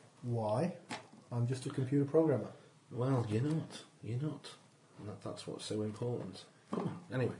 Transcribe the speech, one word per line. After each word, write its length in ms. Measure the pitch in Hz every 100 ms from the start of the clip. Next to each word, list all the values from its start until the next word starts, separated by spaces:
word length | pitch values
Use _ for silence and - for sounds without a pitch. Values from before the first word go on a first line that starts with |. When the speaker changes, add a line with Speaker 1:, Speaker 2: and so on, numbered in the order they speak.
| - -
Speaker 1:
Why? 500 | 123 117 107 113 180 - - - - - -
I'm 160 | 120 120
just 200 | 127 143
a 40 |
computer 360 | - 123 143 139
programmer. 440 | 160 160 120 104 - - - -
Speaker 2:
Well, 340 | 110 131 131 107
you're 140 | 107
not. 400 | 143 160 107 - - -
You're 160 | 98 120
not. 280 | 151 139 - - - - - -
And 100 | 104
that, 140 | 95
that's 240 | 110 - -
what's 180 | - -
so 160 | 107
important. 600 | 107 104 120 120 - - - - -
Come 140 | - -
on. 100 | - -
Anyway, 180 | 127 117